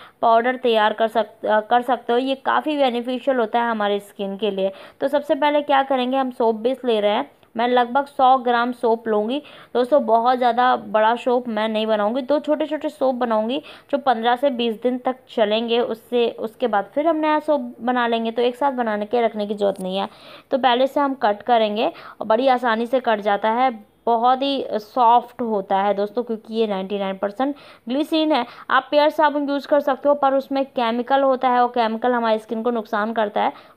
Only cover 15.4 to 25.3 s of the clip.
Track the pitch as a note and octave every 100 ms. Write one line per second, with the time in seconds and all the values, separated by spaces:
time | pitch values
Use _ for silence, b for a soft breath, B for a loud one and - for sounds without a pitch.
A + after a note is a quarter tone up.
15.4 | G#3 A3 A#3 A#3 A#3 A#3 - B3 A#3 -
16.4 | A3 - A#3+ G#3 G3 C#4+ D#4 D#4 D#4 D4+
17.4 | D4+ D4 A#3+ - A#3 B3 A#3 A#3 A3+ A3+
18.4 | A#3+ A#3+ C#4+ B3+ A3+ G#3 G#3 B3 A3+ G#3+
19.4 | G#3 G#3 G3+ F#3+ F#3 F#3+ G3 B B B
20.4 | B C4+ B3+ A#3+ C4+ D4 C#4+ C4 G#3+ G#3
21.4 | - A#3 G#3+ G#3 D4 - B B G#3+ A3
22.4 | C4+ B3 A#3+ A3 A#3 C4 B3 G#3+ G#3 G3+
23.4 | A3 A3+ C4 A3 - _ - A#3 A#3+ B3+
24.4 | C#4 C4+ - G#3+ - C4 A3+ A#3+ A#3